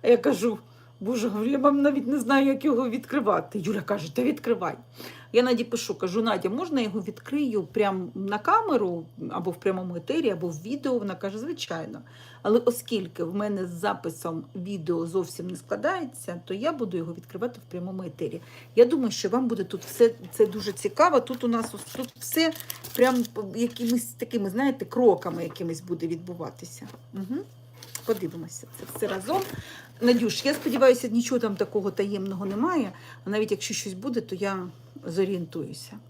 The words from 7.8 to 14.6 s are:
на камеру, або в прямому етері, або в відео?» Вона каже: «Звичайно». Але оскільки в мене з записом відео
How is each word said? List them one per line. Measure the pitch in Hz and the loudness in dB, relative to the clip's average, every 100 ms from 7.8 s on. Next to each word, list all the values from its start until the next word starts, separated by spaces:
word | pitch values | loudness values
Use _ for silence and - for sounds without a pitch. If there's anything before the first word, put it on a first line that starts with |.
| 202 190 175 - | 2 2 -4 -6
на | 196 208 | -4 -2
камеру, | - 427 440 269 190 170 160 - 165 | 4 4 4 2 2 -2 -8 -10 -6
або | - 175 | -4 -4
в | 175 | -2
прямому | 196 185 185 170 | -2 -2 -4 -8
етері, | - 302 277 | -2 0 2
або | 175 170 | 0 -4
в | 151 | -6
відео?» | 185 277 277 247 | -6 -4 0 0
Вона | 202 180 | -2 -4
каже: | 196 208 | -6 -6
«Звичайно». | 277 330 - 165 160 - - - - - | -8 -8 -6 -6 -8 -12 -16 -20 -20 -4
Але | 196 226 | 4 6
оскільки | 240 240 - 226 180 - | 6 0 -2 -4 -4 -6
в | 165 196 | -4 -2
мене | 208 196 180 | -2 -2 -4
з | |
записом | 170 202 196 170 - 170 165 - | -2 -2 -2 -6 -6 -6 -6 -8
відео | 190 | -10